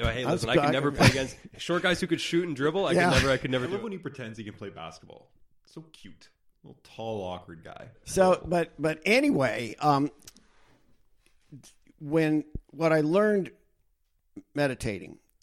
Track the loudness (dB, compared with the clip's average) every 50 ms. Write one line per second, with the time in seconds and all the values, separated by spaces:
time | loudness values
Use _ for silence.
0 | -2 -2 -2 -2 -2 -2 -2 -2 0 2 2 4 4 2 2 0 0 0 2 4
1 | 6 6 6 4 0 -6 -8 -14 -20 -20 -16 -10 -6 -4 -2 0 0 0 0 0
2 | -2 -2 -2 -2 -2 -2 0 0 0 -2 -2 -2 -2 0 0 0 0 2 4 4
3 | 4 4 4 4 4 4 2 0 0 -2 -2 -2 -2 -2 -6 -6 -8 -8 -10 -10
4 | -10 -12 -12 -12 -12 -12 -12 -12 -12 -12 -14 -14 -14 -16 -14 -14 -14 -14 -16 -18
5 | -20 -20 -20 -20 -20 _ _ _ _ _ _ _ _ _ -20 -20 -20 -20 -20 -20
6 | -20 -20 -20 -20 -20 -20 _ _ _ _ _ _ -20 -20 -20 _ _ -20 -14 -10
7 | -8 -6 -6 -6 -6 -6 -8 -10 -12 -14 -18 -18 -18 -18 -16 -16 -18 -20 -20 _
8 | -12 -4 2 4 4 4 4 2 0 -2 -2 -2 -2 -2 -4 -4 -4 -4 -4 -2
9 | 0 2 4 4 4 4 2 2 2 0 0 -2 -4 -6 -6 -2 2 2 4 4
10 | 2 0 -4 _ -20 -20 -20 -20 _ _ _ _ _ _ _ _ _ _ _ _
11 | _ _ _ _ _ _ _ _ _ _ -20 -20 -20 -20 -20 _ _ _ _ -14
12 | -6 0 2 2 4 4 2 0 -2 -4 -8 -14 -14 _ -6 0 2 4 4 4
13 | 4 4 4 4 4 4 2 2 0 -4 -8 _ _ _ _ _ _ _ _ _
14 | _ _ _ _ _ _ -20 -20 -18 _ -4 -2 0 0 -2 -4 -6 -6 -6 -6
15 | -10 -14 -18 -20 _ _ _ _